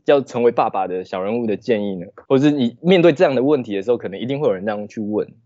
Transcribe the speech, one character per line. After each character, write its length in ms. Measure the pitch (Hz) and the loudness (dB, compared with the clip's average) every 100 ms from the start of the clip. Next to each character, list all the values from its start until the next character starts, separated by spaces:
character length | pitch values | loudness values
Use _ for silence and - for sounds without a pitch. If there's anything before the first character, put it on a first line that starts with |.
| - | 2
要 160 | 143 | 2
成 220 | 135 123 | 2 0
为 80 | 120 | 2
爸 160 | 117 113 | 2 -2
爸 180 | 101 92 | -2 -4
的 180 | 92 92 | -6 -6
小 180 | 95 | -6
人 160 | 98 117 | -4 -4
物 80 | 117 | -2
的 100 | 98 | -4
建 280 | - 110 101 | 0 -2 -2
议 80 | 95 | -6
呢， 100 | 85 - - | -10 -16 0
或 80 | 135 | 2
者 80 | 147 | 2
是 60 | |
你 260 | 147 120 120 | 2 -2 -2
面 180 | 165 190 | 2 6
对 140 | 170 143 | 6 4
这 100 | 190 | 2
样 100 | 123 | 2
的 80 | |
问 200 | 135 147 | 0 0
题 120 | 110 98 | -2 -6
的 80 | |
时 80 | 98 | -2
候， 60 | 120 | -2
可 120 | 98 | -2
能 100 | 95 | -8
一 60 | 117 | -6
定 120 | 139 | -2
会 60 | 143 | -2
有 60 | |
人 140 | 95 104 | -2 -4
这 40 | |
样 160 | 104 104 | -6 -8
去 120 | - | -8
问， 260 | 104 107 - - | -4 -4 -4 -10